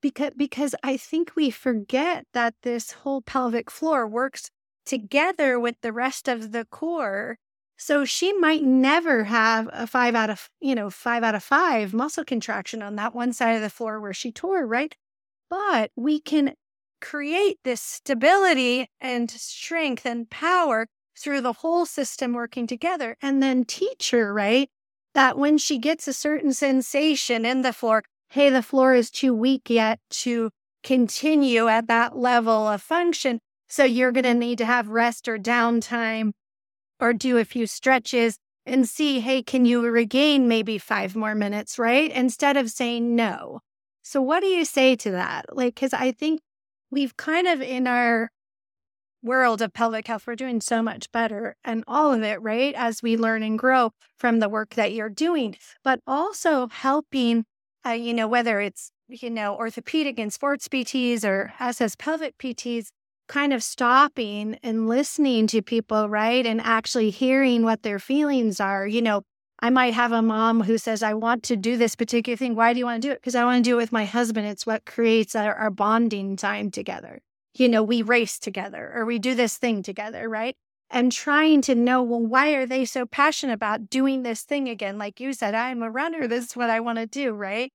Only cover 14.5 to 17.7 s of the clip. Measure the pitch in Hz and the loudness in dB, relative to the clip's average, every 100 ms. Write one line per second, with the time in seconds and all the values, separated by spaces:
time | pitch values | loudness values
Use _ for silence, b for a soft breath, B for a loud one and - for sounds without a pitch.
14.5 | 381 262 233 302 - _ _ _ _ _ | -2 0 -2 -4 -8 _ _ _ _ _
15.5 | 359 403 294 220 - 247 302 - 302 277 | -6 -2 0 -2 -4 -2 -2 0 0 0
16.5 | - _ _ _ _ - 294 285 339 403 | -2 _ _ _ _ -12 -10 -4 0 0
17.5 | 392 262 | 0 -6